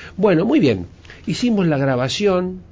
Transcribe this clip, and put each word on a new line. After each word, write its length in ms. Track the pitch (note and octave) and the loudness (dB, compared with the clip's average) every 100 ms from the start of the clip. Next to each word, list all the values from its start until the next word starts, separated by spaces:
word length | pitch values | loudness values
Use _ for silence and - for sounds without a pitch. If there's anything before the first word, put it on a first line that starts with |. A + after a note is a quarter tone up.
| - - | -14 -2
Bueno, 280 | G#3 E3 G3+ | 2 2 2
muy 140 | D4+ | 2
bien, 260 | D3+ G2 F2 - - - - | 2 0 -4 -16 -20 -14 -8
hicimos 400 | E3 B3 G#3+ F3 | -4 0 0 2
la 140 | C#3+ | 0
grabación, 840 | C#3 B2+ C3 - G3+ F3+ F#3 F#3 - | 0 0 -2 -2 0 0 -2 -8 -16